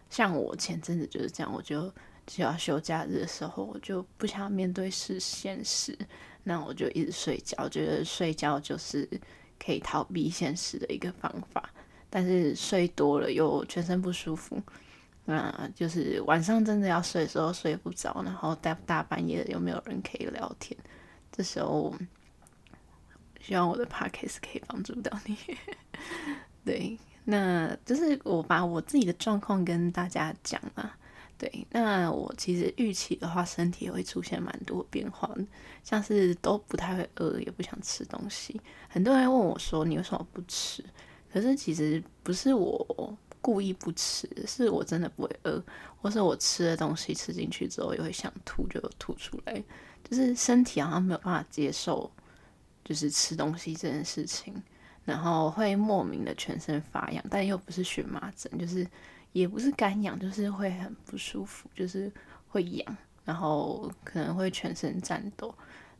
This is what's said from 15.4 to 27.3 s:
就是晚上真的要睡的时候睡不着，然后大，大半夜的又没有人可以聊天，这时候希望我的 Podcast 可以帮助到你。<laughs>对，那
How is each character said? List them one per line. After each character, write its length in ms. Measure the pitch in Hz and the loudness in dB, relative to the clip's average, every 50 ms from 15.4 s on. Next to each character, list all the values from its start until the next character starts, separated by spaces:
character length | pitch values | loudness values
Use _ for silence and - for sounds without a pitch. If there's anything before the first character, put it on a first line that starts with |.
| - 156 - - - - - | 0 -2 -4 -6 -8 -6 -4
就 160 | - 175 160 | -2 -2 0
是 320 | 170 170 - - - - - | 0 0 0 2 0 2 4
晚 160 | - 160 170 160 | 4 4 4 6
上 200 | 202 226 226 220 | 6 6 6 6
真 160 | 214 208 208 | 6 4 4
的 80 | 196 | 4
要 140 | 185 170 175 | 4 4 4
睡 220 | 170 - - 175 151 | 2 2 2 2 2
的 40 | |
时 120 | 147 - - | 2 2 2
候 120 | 160 165 | 2 2
睡 240 | 180 - - 160 156 | 0 0 0 0 0
不 140 | 185 - - 180 | -2 -4 -6 -6
着， 280 | - - - - - 190 | -4 -4 -4 -4 -4 -4
然 80 | 180 | -6
后 220 | 185 - - 160 160 | -4 -2 -2 -2 -2
大， 180 | - - 165 160 - - | 0 0 -2 -2 -2 -2
大 160 | - 165 156 | 0 0 0
半 260 | - - 156 165 170 | 0 0 -2 -2 0
夜 160 | 165 160 170 - | 0 0 -2 -2
的 60 | - | -2
又 80 | - 175 | -2 -2
没 120 | - - | -2 -2
有 100 | - - - | -2 -4 -6
人 120 | - - 190 190 | -6 -6 -8 -8
可 160 | - - - | -8 -8 -6
以 80 | - | -6
聊 280 | - - - - - - - | -6 -6 -6 -6 -8 -8 -10
天， 180 | - - - - - - - - - - - - - - | -12 -12 -12 -14 -16 -20 -20 -20 -20 -20 -20 -20 -20 -8
这 100 | - - | -4 -4
时 180 | 185 - - 160 - | -4 -2 -2 -2 0
候 320 | 156 156 151 156 - - - 180 - - - - - - - - - - - - - - - - - - - - - - - - - - - | 2 2 2 0 0 -2 -6 -8 -10 -12 -16 -20 -20 -20 -20 -20 -20 -20 -20 -20 -20 -20 -20 -20 -20 -20 -20 -20 -20 -20 -20 -20 -20 -20 -14
希 160 | - - 190 | -6 0 2
望 120 | 180 175 | 2 4
我 80 | 170 180 | 4 2
的 100 | 240 240 | 0 -2
Podcast 480 | - - - - 196 - - - - - - | -4 -4 -4 -4 -4 -6 -8 -8 -8 -10 -10
可 80 | - - - | -10 -10 -10
以 80 | - - | -10 -10
帮 160 | - - - 196 | -8 -8 -6 -6
助 100 | - 233 247 | -6 -6 -6
到 160 | - - - 208 - | -6 -6 -6 -6 -6
你。 120 | 214 208 - - - - - - 403 - - - - - | -6 -8 -6 -8 -12 -12 -12 -12 -14 -16 -16 -16 -16 -14
<laughs> 640 | - - - 339 320 311 294 285 - - - - - - | -12 -10 -10 -8 -8 -6 -6 -8 -8 -10 -18 -18 -8 -4
对， 360 | - - - 185 196 226 - - - - - - | -4 -2 -2 -2 -4 -6 -8 -14 -18 -20 -8 -2
那 520 | 214 | 2